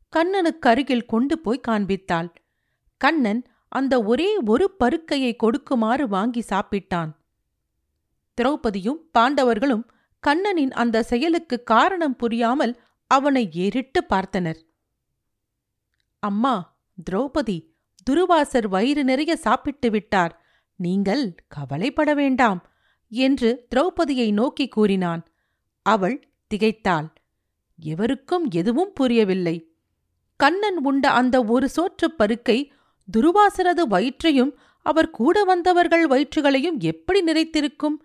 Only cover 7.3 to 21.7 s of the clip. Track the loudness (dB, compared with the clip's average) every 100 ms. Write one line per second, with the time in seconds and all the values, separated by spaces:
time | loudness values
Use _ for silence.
7.3 | _ _ _ _ _ _ _ _ _ _
8.3 | -2 -2 0 -4 -4 -6 -6 -2 2 2
9.3 | 2 2 2 0 -2 -4 _ _ _ -2
10.3 | 0 0 0 -2 -2 0 0 0 -2 0
11.3 | -2 -2 -8 2 4 4 2 -2 -2 -4
12.3 | 0 0 0 -2 -4 _ _ _ 2 2
13.3 | 0 0 -2 -2 -2 -2 -4 0 -2 -2
14.3 | -4 -4 -6 _ _ _ _ _ _ _
15.3 | _ _ _ _ _ _ _ _ _ -6
16.3 | -2 0 -2 -6 _ _ -16 -6 -4 -2
17.3 | -2 -2 -6 -8 _ _ _ -2 0 2
18.3 | 2 2 0 0 0 0 0 0 0 0
19.3 | -2 0 -2 -2 -4 -2 -2 0 0 0
20.3 | -4 _ _ _ -8 -4 -2 0 -2 -4
21.3 | -8 _ -14 -10